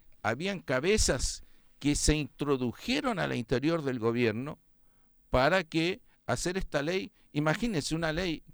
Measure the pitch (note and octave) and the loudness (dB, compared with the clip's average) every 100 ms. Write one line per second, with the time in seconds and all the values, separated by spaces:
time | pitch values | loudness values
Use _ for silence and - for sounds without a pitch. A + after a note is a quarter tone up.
0 | - - G2+ A#2 F#3+ F#3+ - C3 D#3+ G#3+ | -20 -6 -4 -2 -4 -6 -2 0 2 2
1 | - C3+ - - - - _ - C#3+ C#3+ | 2 0 -2 -6 -14 -20 _ -4 0 2
2 | - D3+ C3+ - D3 C3+ B2 - - C4 | 4 2 0 -4 -2 0 -2 -4 -2 -2
3 | C4+ G3 C#3+ B2+ A#2 B2 C#3+ E3 C#3 B2+ | 0 -2 -2 -2 0 0 2 0 0 0
4 | A2 A#2+ A#2 G#2+ C#3 - _ _ _ _ | 0 2 2 0 -6 -12 _ _ _ _
5 | _ _ _ B2+ C#3 F#3 D#3+ D#3+ E3+ G3 | _ _ _ 2 4 4 0 0 0 -2
6 | - _ - - F3+ F#3+ - D3 D3 F#3+ | -12 _ -4 -2 -2 -4 -4 -2 -2 -2
7 | G3 _ _ D3 D#3 D#3 A#3 F3 - D#3+ | -6 _ _ 0 0 0 0 -2 -2 -2
8 | E3 D#3 F#3 D#3 - | -2 -2 -2 -4 -10